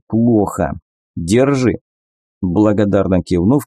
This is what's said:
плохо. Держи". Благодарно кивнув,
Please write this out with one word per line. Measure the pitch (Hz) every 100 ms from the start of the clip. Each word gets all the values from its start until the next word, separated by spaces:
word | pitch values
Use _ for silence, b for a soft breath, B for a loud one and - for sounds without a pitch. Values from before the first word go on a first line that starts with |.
| -
плохо. | 110 117 110 98 - 78 80 - _ _ -
Держи". | 85 110 135 139 123 - _ _ _ _ _ _
Благодарно | 95 87 104 104 104 98 92 92
кивнув, | - 90 87 143